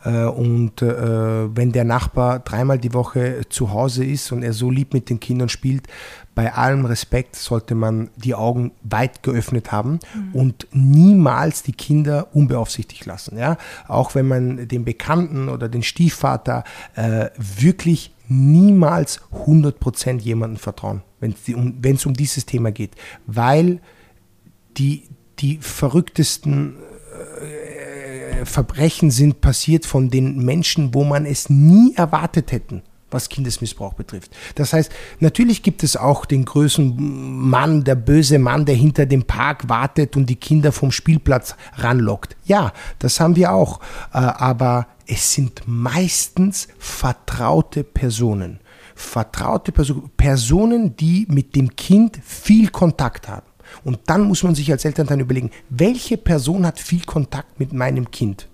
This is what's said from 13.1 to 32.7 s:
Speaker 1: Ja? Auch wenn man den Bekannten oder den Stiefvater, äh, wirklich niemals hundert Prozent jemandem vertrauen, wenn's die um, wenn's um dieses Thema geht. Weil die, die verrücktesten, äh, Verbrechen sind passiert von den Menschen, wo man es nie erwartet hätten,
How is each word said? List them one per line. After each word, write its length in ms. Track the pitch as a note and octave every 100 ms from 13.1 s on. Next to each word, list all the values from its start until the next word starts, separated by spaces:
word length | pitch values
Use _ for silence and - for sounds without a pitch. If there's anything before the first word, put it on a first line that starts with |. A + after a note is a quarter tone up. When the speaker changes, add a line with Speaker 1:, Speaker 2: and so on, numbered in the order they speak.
| F#2 - G#2+
Speaker 1:
Ja? 180 | C3 E3 - - -
Auch 280 | B2+ B2+
wenn 120 | C#3 C3
man 400 | C3 B2 B2+ A#2+
den 180 | B2
Bekannten 640 | A#2 A2+ - D#3+ F3 D3 C3+
oder 200 | B2+ A#2+
den 140 | A#2+
Stiefvater, 840 | A#2 - E3 - C3+ B2+ - B2 A#2 - - -
äh, 320 | A2 A2 A2 -
wirklich 800 | G#2 G2 C#3 - E3+ E3 - _ -
niemals 920 | C3 C3+ D#3+ G3 G3+ D#3 E3+ D3 - _
hundert 480 | - - D#3 D3 -
Prozent 440 | - - - B2+
jemandem 340 | A2 A2+ A2+ G#2+
vertrauen, 440 | - G2+ G#2 G2+ - _
wenn's 220 | A2+ G#2
die 100 | -
um, 200 | A#2+ B2 B2+
wenn's 240 | B2+ C3+ -
um 80 |
dieses 320 | C3 C#3+ - -
Thema 260 | B2 A2+
geht. 240 | G2+ G#2 - - - -
Weil 540 | A2 A#2+ D3 F3+ F3 _ _ _ _ _ _ _ _ _ -
die, 240 | C3+ D3 - - _ -
die 200 | C#3 D#3
verrücktesten, 1160 | - - C#3+ C#3+ - - E3 - - C#3 - - - - - - - D#3
äh, 1040 | D3+ D3+ - D3+ C#3+ C#3+ C3+ C3 C3 C3
Verbrechen 680 | B2 - B2+ - D#3 - D#3+
sind 300 | A#2+ D3 C#3
passiert 460 | C#3+ B2+ - D#3+ -
von 220 | C3+ C3
den 340 | C3 C3 C#3
Menschen, 500 | B2 D#3 E3 - C#3+
wo 100 | B2+
man 220 | C#3+ C#3+ D3
es 220 | C#3+ -
nie 440 | C#3 D3+ F#3+ A#3+
erwartet 580 | B3 E3+ D#3 E3 - -
hätten, 300 | A#2+ -